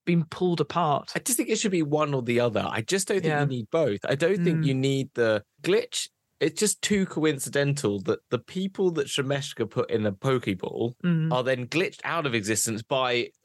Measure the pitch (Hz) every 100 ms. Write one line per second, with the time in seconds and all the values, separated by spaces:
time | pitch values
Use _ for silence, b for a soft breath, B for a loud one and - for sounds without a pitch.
0 | - 170 160 - 180 170 151 170 160 139
1 | - - - - 233 220 214 180 151 151
2 | 151 135 120 120 120 104 95 107 107 190
3 | - 196 160 147 143 127 107 165 139 101
4 | - 147 170 190 170 165 156 131 135 135
5 | 135 - 113 107 - _ 147 214 - -
6 | - _ _ - 156 160 214 - - 107
7 | 95 - 156 139 - 143 143 143 104 101
8 | 95 - - 120 - 185 190 190 185 160
9 | - - 135 139 143 - 110 131 - 113
10 | 107 98 139 131 110 92 - - 117 -
11 | 180 165 160 127 127 127 120 151 190 -
12 | - 165 143 117 101 110 117 104 - 135
13 | 127 123 110 _